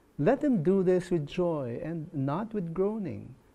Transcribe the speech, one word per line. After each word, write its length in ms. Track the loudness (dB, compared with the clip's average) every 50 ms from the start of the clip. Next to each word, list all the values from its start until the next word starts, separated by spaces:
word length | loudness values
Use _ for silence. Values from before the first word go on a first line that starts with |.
| _ _ _ 0
Let 220 | 2 4 4 4
them 200 | 2 2 2 4
do 220 | 4 4 4 4 4
this 260 | 4 4 2 2 0
with 160 | 0 0 0
joy 540 | -2 -2 -2 0 0 0 -2 -4 -4 -6 -6
and 280 | -6 -6 -6 -6 -8 -6
not 420 | -4 -2 -2 0 0 -2 -4 -4 -4
with 200 | -4 -4 -4 -2
groaning, 640 | 0 0 0 0 -2 -4 -6 -6 -8 -10 -14 -16 -20 _ _